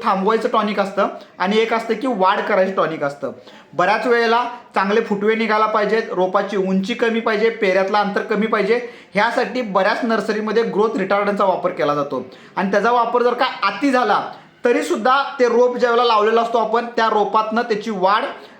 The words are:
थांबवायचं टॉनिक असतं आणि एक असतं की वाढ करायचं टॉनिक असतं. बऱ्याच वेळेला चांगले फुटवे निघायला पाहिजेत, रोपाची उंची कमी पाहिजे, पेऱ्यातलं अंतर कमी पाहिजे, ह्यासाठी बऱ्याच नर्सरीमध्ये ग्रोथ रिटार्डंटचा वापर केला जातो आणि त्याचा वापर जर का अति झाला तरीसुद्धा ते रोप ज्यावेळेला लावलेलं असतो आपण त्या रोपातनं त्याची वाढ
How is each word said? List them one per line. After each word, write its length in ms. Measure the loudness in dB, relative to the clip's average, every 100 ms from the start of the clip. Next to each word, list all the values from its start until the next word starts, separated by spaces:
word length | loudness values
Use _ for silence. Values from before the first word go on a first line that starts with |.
थांबवायचं 440 | -2 0 2 0 0
टॉनिक 320 | 0 0 -2
असतं 260 | -2 -2 -2 -4 -14 -4
आणि 180 | 0 2
एक 160 | 2
असतं 200 | 0 -2
की 120 | -4 -2
वाढ 340 | 2 2 2
करायचं 340 | 0 0 0 0
टॉनिक 260 | -2 -2
असतं. 300 | -6 -4 -10 -10 -18 -20 -8
बऱ्याच 340 | -2 2 2 2
वेळेला 380 | 2 2 2 0 -8 -6
चांगले 260 | -2 0 0
फुटवे 340 | 0 0 0
निघायला 320 | 0 0 2 2
पाहिजेत, 360 | 0 0 -2 -2
रोपाची 440 | -2 0 0 -2 -2
उंची 380 | 0 0 -2
कमी 260 | -2 -2 0
पाहिजे, 300 | -2 0 0
पेऱ्यातलं 480 | 0 0 0 0 0
अंतर 240 | 0 -2
कमी 240 | -2 -2 0
पाहिजे, 340 | 0 0 -2 -4 -14 -8
ह्यासाठी 480 | -2 0 0 -2 -4
बऱ्याच 420 | -2 0 2 0
नर्सरीमध्ये 580 | 0 -2 -2 -4 -2 0
ग्रोथ 340 | 0 0 0 0
रिटार्डंटचा 480 | 0 0 0 0
वापर 260 | 0 0 -2
केला 240 | -2 0
जातो 320 | 0 -2 -6 -8 -16 -12 -4
आणि 140 | 0
त्याचा 200 | 2 2
वापर 320 | 2 2 2
जर 120 | 2
का 120 | 2 -2 0
अति 280 | -2 0 0
झाला 300 | 2 2 0 -2 -12 -20 _
तरीसुद्धा 580 | 0 2 0 0 2 2 0 0
ते 80 | 2
रोप 280 | 4 2 2
ज्यावेळेला 300 | 0 2 4
लावलेलं 360 | 4 4 2
असतो 160 | 2 0
आपण 280 | 0 -2 -2
त्या 220 | -2 0
रोपातनं 540 | 2 0 0 0 -2
त्याची 280 | -2 -4 -4
वाढ 340 | -2 0 0 -2 -10 -18